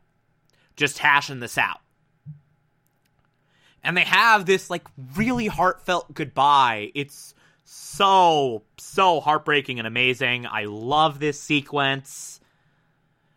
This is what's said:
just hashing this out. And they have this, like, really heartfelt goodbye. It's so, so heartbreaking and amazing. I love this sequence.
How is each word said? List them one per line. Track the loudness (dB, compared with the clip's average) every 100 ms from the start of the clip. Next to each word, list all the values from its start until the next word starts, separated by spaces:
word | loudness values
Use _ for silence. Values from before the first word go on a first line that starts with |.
| _ _ _ _ _ _ _
just | -4 -4 0
hashing | 2 2 0 -8
this | -8 -4
out. | -4 -6 _ _ _ _ -20 -20 _ _ _ _ _ _ _ _ _ _ _ _ _ _
And | -4
they | -2
have | 2 4 4 4 2
this, | 0 -2
like, | -10 -10 -20 -12 -4
really | -2 -2 -4
heartfelt | 0 0 0 -2 -4 -4
goodbye. | -10 -6 0 4 6 4 0 -6
It's | -8 -10 -12 -20 _ _ _
so, | _ -20 -14 0 4 6 6 4 0 -4 -10 -20
so | -6 0 2 2
heartbreaking | 0 0 0 0 -2 -6
and | -6
amazing. | 0 0 0 -2 -2 -4
I | -8
love | -8 -8 -2 2 2 0
this | -6 -6
sequence. | -2 -2 0 0 0 -2 -8 -18 -18 -20 _ _ _ _ _ _ _ _ _